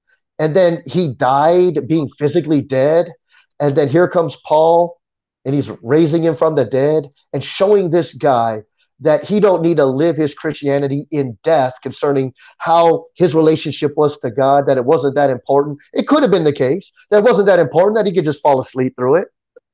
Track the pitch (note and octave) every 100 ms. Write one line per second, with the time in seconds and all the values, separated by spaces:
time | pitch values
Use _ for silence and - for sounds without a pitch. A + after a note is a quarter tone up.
0 | _ _ _ - D#3 E3+ F3 E3 C3 F3
1 | E3 A2+ B2+ C#3 D#3 F3+ F3+ D3+ G#2+ D#3+
2 | C3+ - D3 E3+ D3 D3 A2+ C3 C#3+ E3
3 | E3+ - _ _ _ - D3 C#3 C#3+ D#3
4 | F3 F3+ D#3 - - D#3 E3 E3+ F3 -
5 | _ _ _ _ C3 C#3+ A2 G2 A#2 D3+
6 | D#3+ E3 E3 D#3 D#3+ D3 A2 C3 C#3+ D#3
7 | C#3+ _ - C#3+ - - G3 G#3 F3+ E3+
8 | D#3 B2+ D3 B2 A#2 A2 - _ _ _
9 | C#3+ D3+ D3 G#3 G3+ F3 E3 D#3+ C3+ C3
10 | E3+ D3+ D3 - D#3 C#3+ C#3 C#3+ C#3 C#3+
11 | D3+ D3+ C3 G#2+ D#3 D#3 B2+ - C3 -
12 | D3 C#3 C3 - - - E3+ E3 E3+ D#3
13 | - - E3+ D#3 D#3 D#3 D#3 - C#3+ D3+
14 | D3 C#3+ B2+ A2 C3+ C#3+ C#3 B2+ A#2+ D#3+
15 | C#3 D3 C#3 B2 - C#3 D3 C#3+ _ -
16 | G#3+ D4+ B3 F#3 D3+ C#3+ B2+ F3+ - _
17 | - G#3 A3+ G3+ G3 F3+ D3 D#3+ G3 A3
18 | G3+ F3+ D3+ C#3+ D3+ C3+ B2 C3 B2+ -
19 | B2+ D#3+ - _ _ - _